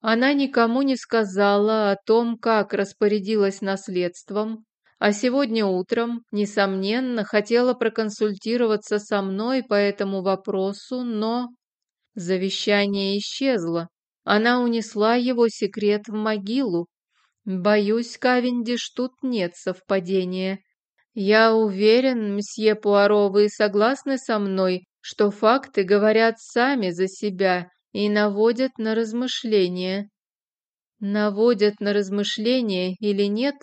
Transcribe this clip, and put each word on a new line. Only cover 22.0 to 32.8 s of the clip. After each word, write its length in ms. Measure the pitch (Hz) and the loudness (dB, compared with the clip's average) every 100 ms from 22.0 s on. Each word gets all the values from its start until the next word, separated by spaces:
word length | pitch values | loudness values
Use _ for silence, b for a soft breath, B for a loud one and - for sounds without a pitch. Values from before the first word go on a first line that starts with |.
| 262 247 214 202 | 4 0 -2 -4
мсье 380 | 208 - 214 | -6 -2 0
Пуаро, 560 | 214 214 202 202 208 202 | 2 2 4 4 4 2
вы 180 | 196 208 | 4 2
согласны 720 | - 208 202 214 269 - 269 | 2 0 2 0 0 -4 -6
со 200 | - 220 | -2 -4
мной, 460 | 202 190 185 185 180 _ | -2 0 0 -2 _ _
что 300 | - - 208 | -20 0 0
факты 520 | 202 214 254 269 - | 2 2 2 0 -4
говорят 560 | 190 202 214 220 226 226 | 2 4 4 4 2 0
сами 520 | - - 254 277 190 | -6 0 0 0 -2
за 180 | 175 190 | -2 -4
себя 640 | 190 208 185 190 180 175 _ _ | -2 -6 0 0 0 -4 _ _
и 160 | 208 208 | -4 0
наводят 680 | 208 208 202 220 233 262 254 | 2 0 2 2 2 -2 _
на 160 | 220 | -4
размышления. 1160 | 220 226 226 254 - 233 214 180 180 185 190 202 _ _ _ _ _ _ _ _ _ | -2 -2 -4 -6 -6 0 2 2 -2 -4 -4 -8 _ _ _ _ _ _ _ _ _
«Наводят 800 | 202 202 208 202 233 226 208 208 | -4 0 0 2 2 4 0 0
на 140 | 202 | -2
размышления 1000 | 208 196 202 202 - 214 254 233 185 | 0 -2 -4 -4 -2 0 0 0 -2